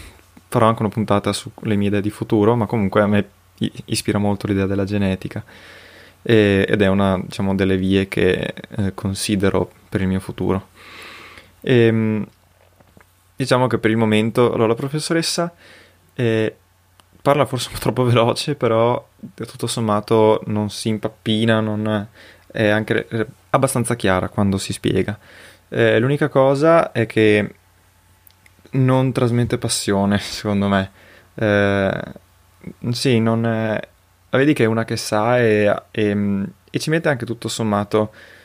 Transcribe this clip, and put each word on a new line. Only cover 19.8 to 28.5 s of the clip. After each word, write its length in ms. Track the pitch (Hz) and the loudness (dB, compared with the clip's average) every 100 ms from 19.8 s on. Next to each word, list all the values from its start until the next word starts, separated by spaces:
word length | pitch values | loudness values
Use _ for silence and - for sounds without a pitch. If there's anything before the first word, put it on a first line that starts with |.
| 110 104 - 113 107 107 - | 0 -2 2 4 4 2 0
non 240 | 104 104 | -4 -4
si 180 | - 113 | -4 -4
impappina, 720 | 107 110 - 110 107 113 110 | -4 -6 -6 -4 0 2 2
non 260 | 110 107 107 | 0 -4 -2
è, 180 | 107 101 - - - - - | -4 -6 -14 -20 -20 -12 -2
è 100 | 107 | 0
anche, 380 | 107 107 110 - | 0 0 -4 -4
eh, 180 | 113 107 - _ | -6 -6 -10 _
abbastanza 440 | 131 135 - 113 | 0 0 0 -2
chiara 340 | 117 98 92 95 | -2 0 0 -2
quando 300 | - 101 95 | -2 0 0
si 140 | - | -4
spiega. 460 | - - 98 98 104 - - - - _ | -4 -2 0 -2 -6 -14 -20 -20 -20 _
Eh, 240 | - 113 110 | 0 2 2
l'unica 300 | 127 147 151 | 2 0 0
cosa 640 | 135 135 139 160 165 - | 2 2 4 4 4 2
è 140 | 123 110 | -2 -2
che 480 | 110 107 104 104 - _ _ _ _ _ _ _ _ _ | 2 4 4 0 -8 _ _ _ _ _ _ _ _ _